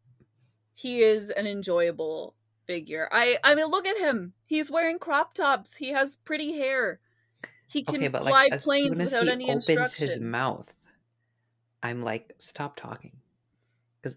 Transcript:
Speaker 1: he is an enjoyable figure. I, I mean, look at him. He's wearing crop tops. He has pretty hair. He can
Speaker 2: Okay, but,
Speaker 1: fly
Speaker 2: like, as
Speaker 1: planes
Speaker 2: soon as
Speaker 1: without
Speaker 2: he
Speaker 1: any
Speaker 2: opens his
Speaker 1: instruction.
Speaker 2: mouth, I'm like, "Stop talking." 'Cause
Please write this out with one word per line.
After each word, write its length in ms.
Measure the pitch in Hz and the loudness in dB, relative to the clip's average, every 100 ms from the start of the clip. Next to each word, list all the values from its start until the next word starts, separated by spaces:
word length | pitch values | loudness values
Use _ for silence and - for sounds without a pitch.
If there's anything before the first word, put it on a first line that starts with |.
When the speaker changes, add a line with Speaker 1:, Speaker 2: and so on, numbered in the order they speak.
| _ _ _ _ _ _ _ | _ _ _ _ _ _ _
Speaker 1:
he 280 | - 254 240 | -12 -4 6
is 280 | 220 214 208 | 6 6 0
an 160 | 202 208 | -4 -4
enjoyable 920 | 202 196 175 170 160 160 160 - - _ _ - | -4 0 2 2 0 -4 -6 -10 -14 _ _ -8
figure. 420 | 175 156 160 - | -8 -6 -6 0
I, 260 | 226 240 240 | 2 2 4
I 100 | 277 | 4
mean, 120 | 294 311 | 4 4
look 180 | 415 381 | 0 0
at 120 | 427 | 0
him. 360 | 311 233 175 - - | 0 0 -4 -12 -6
He's 240 | 311 285 | -4 -2
wearing 280 | 320 330 349 | 0 0 -2
crop 360 | 339 285 330 | -2 0 0
tops. 420 | - 285 254 - - | 0 2 0 -2 -10
He 140 | 269 | -4
has 260 | 277 277 - | 0 -2 -4
pretty 380 | - 302 302 311 | -6 -4 -4 -2
hair. 420 | 269 269 208 - _ _ _ _ - _ _ | -2 0 -2 -4 _ _ _ _ -20 _ _
He 180 | 294 | -6
can 160 | - 294 | -4 -2
Speaker 2:
Okay, 80 | 269 | -2
but, 140 | 262 | 0
Speaker 1:
fly 20 | |
Speaker 2:
like, 240 | 269 269 269 | 4 6 6
as 140 | - | 2
Speaker 1:
planes 360 | 302 277 277 262 | 0 2 2 0
Speaker 2:
soon 0 | |
as 160 | 269 247 | 0 0
Speaker 1:
without 120 | - | 0
Speaker 2:
he 40 | |
Speaker 1:
any 180 | 247 254 | 0 -2
Speaker 2:
opens 440 | 143 - 156 254 | -2 2 2 2
his 240 | - 143 120 | -2 -4 -4
Speaker 1:
instruction. 20 | |
Speaker 2:
mouth, 540 | 117 120 131 - - - _ _ _ _ _ _ _ _ _ - | -4 -2 -2 -4 -10 -20 _ _ _ _ _ _ _ _ _ -12
I'm 200 | 120 120 | -10 -6
like, 340 | 117 113 - - | -4 -6 -8 -18
"Stop 380 | - - 143 - | -16 -10 -10 -10
talking." 440 | - - - - _ _ _ _ _ _ _ _ | -14 -16 -18 -20 _ _ _ _ _ _ _ _
'Cause 140 | 131 | -14